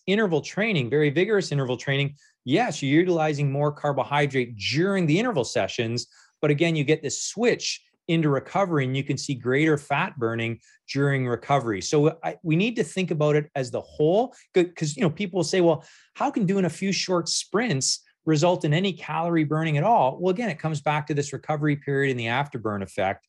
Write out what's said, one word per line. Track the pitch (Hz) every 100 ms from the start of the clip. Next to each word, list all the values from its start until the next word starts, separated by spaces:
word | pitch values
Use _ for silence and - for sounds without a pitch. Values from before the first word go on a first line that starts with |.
| -
interval | 208 202 151
training, | - 185 226 165 117
very | 147 147
vigorous | 147 202 202 -
interval | 143 123 123
training, | 143 139 143 - _ _
yes, | 147 180 240 151
you're | 135 151
utilizing | 185 165 156 143 143
more | 139 147
carbohydrate | 147 147 131 - 147 143 127 120 110 98
during | 139 196 196 160
the | 175
interval | 254 165
sessions, | 110 117 95 - 113 120 - _ _ -
but | 151
again, | 147 170 160
you |
get | 135 151
this | 127 -
switch | - 196 240 139 - - _ _ -
into | 165 151
recovery | 131 - 180 190 151
and | 127
you | 135
can | 135 139
see | -
greater | 123 117 135 156 147
fat | - 143 190 135
burning | 113 117 113 113 _ _ -
during | 139 143 135 127
recovery. | 117 - 139 117 98
So | - 151 151 -
I, | 165 156
we | 165
need | 160 233 226
to |
think | 143 190 180
about | 160 151
it | 151 147
as | 143 123
the | 117
whole, | - - 151 202 269 - _
'cause, | 185 175 - 151
you | 151
know, | 170
people | 151 202 185
say, | 160 190
"Well, | 170 147 - - _
how | - 254
can | 269
doing | 185 196 170
a |
few | - 196
short | 180 - 180 170
sprints | - - 202 247 135 - - _ _ 160
result | 151 175 180 160
in |
any | 160 196
calorie | - - 160 170 165
burning | 151 156 160 147
at |
all?" | 196 220 131 -
Well, | 185
again, | 185 226
it | 151
comes | 160 151
back | 156 147 147
to |
this | 147 143
recovery | 135 - 151 151 143
period | 143 139 139
and | 123
the | 113
afterburn | 127 143 120 107 101
effect. | 95 - 95 -